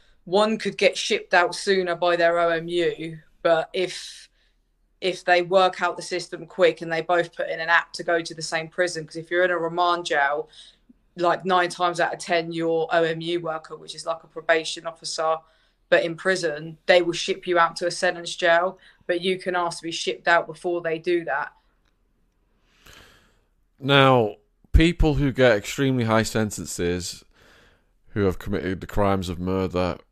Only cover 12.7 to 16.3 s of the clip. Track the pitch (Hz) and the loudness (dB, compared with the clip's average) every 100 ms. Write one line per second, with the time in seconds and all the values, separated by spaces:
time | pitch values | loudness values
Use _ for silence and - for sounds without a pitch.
12.7 | 165 156 170 165 165 165 175 165 160 - | 0 0 2 2 -2 -4 -6 -6 -8 -12
13.7 | 160 156 156 165 160 - 165 160 160 156 | -18 -18 -12 -8 -8 -10 -8 0 0 0
14.7 | 170 165 165 160 - 160 160 - _ _ | -8 -10 -12 -10 -4 -2 -2 -6 _ _
15.7 | _ _ 175 170 165 190 | _ _ 2 2 -2 -2